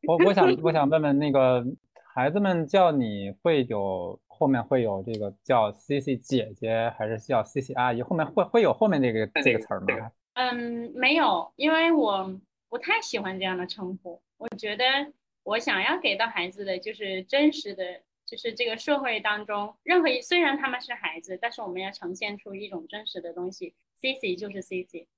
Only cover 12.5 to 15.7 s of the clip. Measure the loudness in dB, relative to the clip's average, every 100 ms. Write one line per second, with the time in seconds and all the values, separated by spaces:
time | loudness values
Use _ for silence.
12.5 | _ _ -8 -2 -2 -2 -6 -6 -4 -4
13.5 | -4 -6 -8 -8 -10 -12 -18 _ _ -12
14.5 | -8 -8 0 2 2 -2 _ _ _ -4
15.5 | -2 0